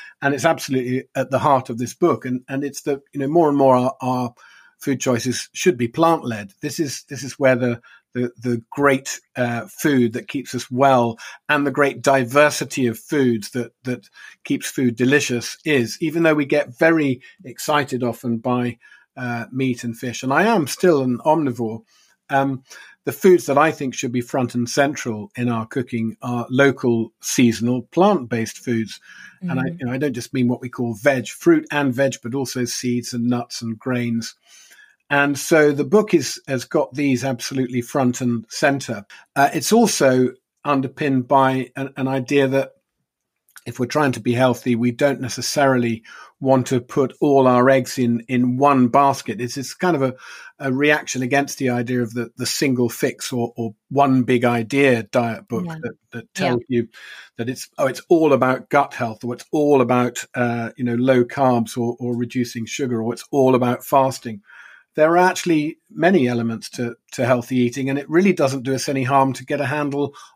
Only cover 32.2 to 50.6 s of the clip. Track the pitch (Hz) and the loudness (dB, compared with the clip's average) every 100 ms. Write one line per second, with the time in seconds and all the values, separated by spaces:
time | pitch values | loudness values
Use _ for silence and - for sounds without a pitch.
32.2 | 117 135 127 127 120 - 127 120 120 123 | -8 -6 -6 -4 -6 -6 -4 -4 -6 -4
33.2 | 120 120 123 - 117 110 135 123 120 117 | -2 -2 -6 -10 -10 -8 -4 -4 -2 -4
34.2 | 113 - _ - _ - _ _ - 143 | -6 -14 _ -20 _ -20 _ _ -2 0
35.2 | 143 135 - 165 151 139 135 208 214 170 | 2 0 2 4 6 4 2 2 4 2
36.2 | 127 - - 131 - 160 147 131 143 123 | 0 -8 -6 -6 -2 -2 -2 -2 0 0
37.2 | 135 123 - 135 131 127 117 147 127 123 | -2 -6 -6 -4 -4 -4 -4 -2 -2 -2
38.2 | 123 117 - - 147 139 135 107 104 - | -4 -4 -6 -2 0 0 -4 -12 -14 -20
39.2 | _ - 139 160 - 226 226 - 139 127 | _ 0 0 0 2 4 4 4 4 4
40.2 | 127 - _ _ 143 139 131 - 151 135 | 2 -2 _ _ -2 -2 -2 -4 -2 0
41.2 | 123 139 131 131 123 - 139 - 131 135 | 2 4 4 2 -4 -8 -10 -6 -4 -4
42.2 | 123 143 135 135 131 - _ _ _ _ | 0 2 2 2 -2 -8 _ _ _ _
43.2 | _ _ _ _ - 120 123 151 143 120 | _ _ _ _ -14 -8 -4 0 0 0
44.2 | 113 120 127 120 131 117 123 120 143 131 | -2 2 2 2 -2 0 0 0 0 0
45.2 | 127 - - 151 139 127 120 113 - - | -6 -8 -4 2 2 4 0 -4 -10 -20
46.2 | - _ 135 135 123 131 123 - 131 - | -20 _ 2 2 2 -2 -2 -2 -2 0
47.2 | 147 135 127 123 127 135 127 - 120 117 | 2 4 6 4 4 4 2 -2 0 0
48.2 | - 123 123 127 143 135 123 143 139 131 | -2 0 0 2 4 4 4 4 4 2
49.2 | - 104 123 143 127 - 180 156 131 - | -6 -8 -8 -8 -10 -4 -2 0 -2 -4
50.2 | - - - - | -14 -20 -20 -10